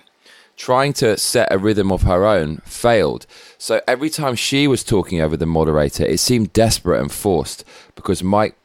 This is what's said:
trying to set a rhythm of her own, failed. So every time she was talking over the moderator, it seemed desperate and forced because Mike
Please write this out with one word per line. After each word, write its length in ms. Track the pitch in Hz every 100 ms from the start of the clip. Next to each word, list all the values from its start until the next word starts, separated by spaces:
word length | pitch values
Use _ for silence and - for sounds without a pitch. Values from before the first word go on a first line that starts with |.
| _ _ _ - _ -
trying 360 | - 127 143
to 220 | - 117 95
set 360 | - 120 101
a 60 | 95
rhythm 340 | 104 104 95
of 100 | 92
her 240 | - 90 104
own, 300 | 98 76 78
failed. 600 | - - 120 113 76 58 - - - -
So 220 | - 110 -
every 240 | 127 156
time 240 | 156 139
she 320 | 113 - 139 143
was 160 | 120
talking 380 | - 101 - 85
over 160 | 78 78
the 100 | 82
moderator, 580 | 82 80 76 71 -
it 140 | - 85
seemed 340 | - 123 104
desperate 480 | 107 113 - 87 62
and 120 | 69
forced 520 | - 104 80 67 - - - -
because 300 | - - 90
Mike 320 | 92 104 107 -